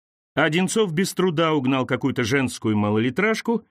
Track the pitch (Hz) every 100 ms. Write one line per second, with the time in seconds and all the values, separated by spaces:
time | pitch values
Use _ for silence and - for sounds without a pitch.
0 | _ _ _ - 156 160 185 226 208 156
1 | 190 - 185 156 165 156 127 135 123 127
2 | 139 123 117 139 127 - 113 104 104 107
3 | 120 139 208 220 - 226 -